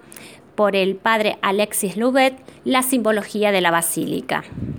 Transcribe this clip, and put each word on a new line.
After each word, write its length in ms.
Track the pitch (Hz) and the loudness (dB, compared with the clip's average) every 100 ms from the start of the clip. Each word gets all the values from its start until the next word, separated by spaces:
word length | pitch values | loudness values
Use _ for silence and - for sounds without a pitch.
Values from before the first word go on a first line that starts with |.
| - - - - - - | -16 -20 -20 -20 -8 0
por 200 | 208 196 | 2 2
el 220 | 185 190 | 0 0
padre 400 | 226 226 214 - | 0 2 0 -2
Alexis 540 | 196 196 214 - 196 180 | 0 0 0 -2 -4 -2
Lubet, 400 | 240 262 262 262 - - 240 | 0 2 2 0 -14 -8 0
La 180 | 262 | 0
simbología 720 | 262 262 214 214 202 208 208 | 2 0 2 0 -2 -2 2
de 80 | 196 | 2
la 100 | 175 | 2
basílica. 720 | 170 165 - 147 147 - 151 - - - | 2 0 -4 -4 -4 -4 -6 -6 -10 -10